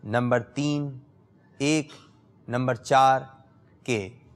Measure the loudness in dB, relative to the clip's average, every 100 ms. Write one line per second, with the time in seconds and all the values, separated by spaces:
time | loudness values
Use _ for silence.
0 | -2 -2 0 0 -2 -6 -4 -4 -6 -12
1 | -20 _ _ _ _ _ 0 0 -2 -14
2 | -20 _ _ _ -6 -4 -2 -4 2 4
3 | 6 4 -2 -20 -20 _ _ _ -4 -4
4 | -4 -14 -20